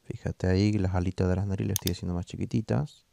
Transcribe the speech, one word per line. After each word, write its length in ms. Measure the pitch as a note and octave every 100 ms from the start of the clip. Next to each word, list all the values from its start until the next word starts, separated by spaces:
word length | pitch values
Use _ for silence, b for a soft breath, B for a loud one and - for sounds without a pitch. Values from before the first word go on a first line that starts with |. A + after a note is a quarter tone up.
Fíjate 460 | - A#2 - - F#2
ahí, 260 | F#2 G#2
las 220 | G#2 F#2 F#2
alitas 340 | F2+ - F#2
de 60 | F2+
las 100 | G2+
narices 220 | F#2+ G#2
las 80 | G2
estoy 160 | -
haciendo 240 | F2 F2+ F2
más 100 | G2
chiquititas. 800 | - - A#2+ A2 A#2 D3 - _